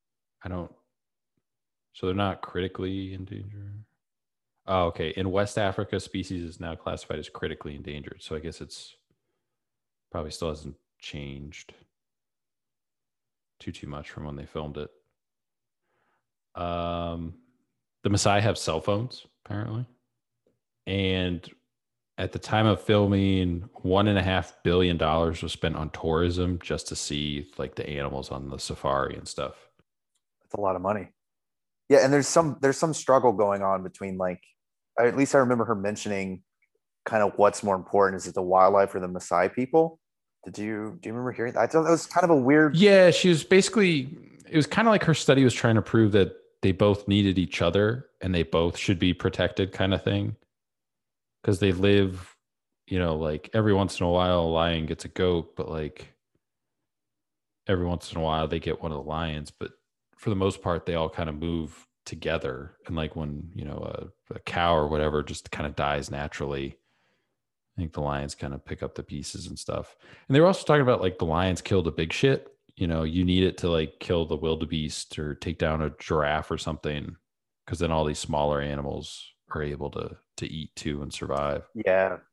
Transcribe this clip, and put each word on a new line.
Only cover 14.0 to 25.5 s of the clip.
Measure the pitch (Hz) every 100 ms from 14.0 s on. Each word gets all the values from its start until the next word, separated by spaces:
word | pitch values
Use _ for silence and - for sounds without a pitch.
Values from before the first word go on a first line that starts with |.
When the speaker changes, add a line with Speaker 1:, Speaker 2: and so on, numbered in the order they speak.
| -
Speaker 1:
from | - 73
when | 71
they | 76
filmed | 78 76 71
it. | - _ _ _ _ _ _ _ _ _ _ _ _ _ _ _ _ 90
Um, | 87 85 85 87 85 85 82 - _ _ _ _ _ _
the | 101
Maasai | 101 104 101
have | 107 -
cell | - 80
phones, | 107 101 123 - - _ -
apparently. | 101 107 110 120 _ _ _ _ _ _ _ _ _ -
And | 98 95 92 90 87 - _ _ _ _ _ _ -
at | 92
the | -
time | - 110 110
of | 95
filming, | - 104 101 98 98 95 90 87 90 -
one | 92 95 104
and | 101
a |
half | 90 92 - -
billion | 90 90 90 82
dollars | 78 80 82 82
was | 80